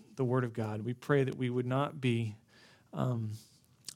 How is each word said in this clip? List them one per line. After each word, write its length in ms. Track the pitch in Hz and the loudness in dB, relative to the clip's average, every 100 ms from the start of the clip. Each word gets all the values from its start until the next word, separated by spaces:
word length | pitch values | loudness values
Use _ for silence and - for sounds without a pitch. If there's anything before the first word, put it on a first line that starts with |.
| - - | -18 -2
the 100 | 127 | 2
Word 180 | 127 | 2
of 100 | 123 | 0
God. 300 | 113 110 107 | -2 -4 -4
We 100 | 107 | -6
pray 300 | 123 - 143 | -8 2 4
that 140 | 131 - | 4 0
we 140 | 127 | 0
would 160 | 123 123 | 0 2
not 340 | 156 147 160 | 0 0 0
be, 340 | 127 117 113 104 _ - - - _ | 2 2 0 -6 _ -20 -20 -20 _
um, 400 | - 131 120 110 107 - - _ _ - | -2 0 0 -4 -6 -12 -20 _ _ -20